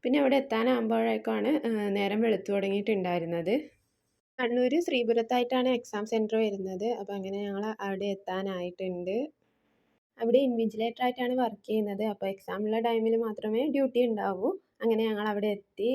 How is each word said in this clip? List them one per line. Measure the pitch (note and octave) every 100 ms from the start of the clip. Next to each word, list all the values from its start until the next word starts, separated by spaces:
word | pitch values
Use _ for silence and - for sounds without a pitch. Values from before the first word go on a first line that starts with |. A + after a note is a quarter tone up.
പിന്നെ | - C#4+
അവിടെ | C4+ C#4
എത്താനാകുമ്പോഴേക്കാണ്, | C4+ A3 A#3 B3 A3+ A3+ A3+ A3 A3 A3 G#3+ D4+
ആ, | A#3 A3 G3+
നേരം | G3+ G3 G#3+
വെളുത്തു | A#3 G3+ -
തുടങ്ങിയിട്ടുണ്ടായിരുന്നത്. | G3+ G3 G3 G3+ G#3 F3+ F3 E3 E3+ E3+ B3+ - _ _ _ _ _ _ -
കണ്ണൂർ | A#3+ B3 B3 D4+ E4+
ശ്രീപുരത്തായിട്ടാണ് | C4 A3+ A#3 A3+ B3 B3 B3+ B3+
എക്സാം | B3 A#3+ G#3 G#3+
സെന്റർ | A3+ G#3+ A3
വരുന്നത്. | A3 G3+ F#3+ F#3 A3 A#3+
അപ്പം | G3
അങ്ങനെ | G3+ F#3+ G3 G3+
ഞങ്ങൾ | G3 G#3+ G#3
അവിടെ | G3 F#3+ G3+
എത്താനായിട്ടുണ്ട്. | G3 - F#3 G3 F#3 F3+ F3+ F#3 F3+ F3+ G#3 D4+ _ _ _ _ _ _ _ _ -
അവിടെ | A#3 B3 C4+
ഇൻവിജിലേറ്റർ | A#3 A3+ G#3+ A3+ A#3
ആയിട്ടാണ് | B3+ B3 B3
വർക്ക് | B3+ A#3 G#3+ -
ചെയ്യുന്നത്. | A3 G#3 G3
അപ്പോൾ | A3 G3+ G3
എക്സാം | G3 - F#3 G#3+
ഉള്ള | A3
ടൈമിൽ | A#3 A3+ A3+ A3+
മാത്രമേ | A3+ G#3 G#3+ A3 D4
ഡ്യൂട്ടി | C#4 C4+ B3+ B3
ഉണ്ടാവൂ. | G#3+ G3 F#3 A#3 G4 _ _
അങ്ങനെ | A3 A3
ഞങ്ങൾ | A3+ G#3+ G#3+
അവിടെ | G#3 G#3+
എത്തി. | G3+ _ - A3